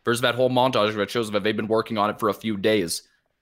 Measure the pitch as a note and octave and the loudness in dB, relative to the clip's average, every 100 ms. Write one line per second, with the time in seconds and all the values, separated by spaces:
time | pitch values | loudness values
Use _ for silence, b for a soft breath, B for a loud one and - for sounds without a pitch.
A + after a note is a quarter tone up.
0 | - A#2+ B2+ A#2 B2+ B2+ B2+ B2 G#2 G#2+ | -2 0 0 2 2 4 2 2 0 0
1 | G2 A#2+ G#2+ G#2 G2+ A2 A2 A2 A2+ A2 | -2 -2 -2 -2 -2 -2 0 -2 0 -2
2 | G#2 G#2 G#2+ G2 A2 G2+ F#2+ A2 E2+ - | -2 0 -2 -2 -4 -2 2 2 0 -4
3 | - _ _ _ | -12 _ _ _